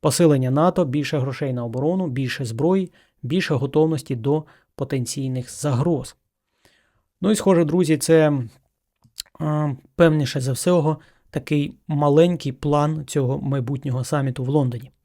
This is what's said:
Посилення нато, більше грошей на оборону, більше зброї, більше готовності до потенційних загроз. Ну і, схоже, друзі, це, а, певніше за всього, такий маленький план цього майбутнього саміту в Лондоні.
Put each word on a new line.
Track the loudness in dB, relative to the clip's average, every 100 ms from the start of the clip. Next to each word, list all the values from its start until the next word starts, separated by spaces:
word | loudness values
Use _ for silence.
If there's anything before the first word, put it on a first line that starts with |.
Посилення | 0 4 4 4 2
нато, | 2 2 2
більше | -2 -2 -2 -2
грошей | -4 -4 -6
на | -4
оборону, | -6 -4 -2 -2 -2
більше | -4 -4 -4
зброї, | -8 -2 0 0 -2 _ _ _
більше | -4 -2 0
готовності | -2 0 2 2 0 -4 -4
до | -2 -2 -4 _ _ -10
потенційних | -6 -4 -4 -6 -6 -6 -8
загроз. | -6 -2 0 0 0 -4 -18 _ _ _ _ _ _ _ _ _ _
Ну | 0
і, | 2
схоже, | 4 4
друзі, | 4 2 2 0
це, | 4 4 4 2 -4 _ _ _ _ _ _ -18 -18 _
а, | -2 -2 -2 -4 _ 4
певніше | 4 4 0 -2
за | -4
всього, | -2 2 2 2 -2 _ _ _
такий | -10 -2 -2 -2 -8 -4
маленький | 0 4 6 4 2 -6
план | -6 0 2 0 -2 -4
цього | -2 -2 -2
майбутнього | -2 -2 -2 -6 -4 -6
саміту | -2 -2 -2 -4
в | -2
Лондоні. | 0 0 -4 -12 _